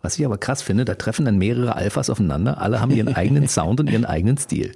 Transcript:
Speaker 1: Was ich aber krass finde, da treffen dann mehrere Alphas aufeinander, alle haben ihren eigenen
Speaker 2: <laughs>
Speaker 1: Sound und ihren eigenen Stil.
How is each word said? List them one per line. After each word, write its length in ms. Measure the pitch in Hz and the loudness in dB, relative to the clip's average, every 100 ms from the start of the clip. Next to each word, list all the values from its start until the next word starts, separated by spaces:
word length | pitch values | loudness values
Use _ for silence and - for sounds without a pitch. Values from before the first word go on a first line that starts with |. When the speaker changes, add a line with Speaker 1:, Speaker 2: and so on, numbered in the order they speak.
Speaker 1:
Was 180 | 101 - | -6 -2
ich 80 | 147 | -2
aber 100 | 104 | -2
krass 260 | - 139 | -2 -4
finde, 220 | - 98 | 0 0
da 120 | 123 - | 0 -2
treffen 280 | - 110 139 | -4 0 2
dann 120 | 101 | 2
mehrere 380 | 95 120 123 - | 2 2 0 0
Alphas 340 | 104 143 135 | -2 -2 -2
aufeinander, 500 | 117 95 71 107 - | 0 0 2 0 0
alle 200 | 101 117 | 0 0
haben 100 | 117 | 0
ihren 240 | 123 107 | 0 0
eigenen 320 | - 95 143 139 | 0 2 2 2
Speaker 2:
<laughs> 20 | |
Speaker 1:
Sound 300 | - 80 113 | 0 0 0
und 100 | - | 2
ihren 160 | 113 | 0
eigenen 320 | 117 78 95 139 | 0 0 0 0
Stil. 360 | - - - | -2 -4 -4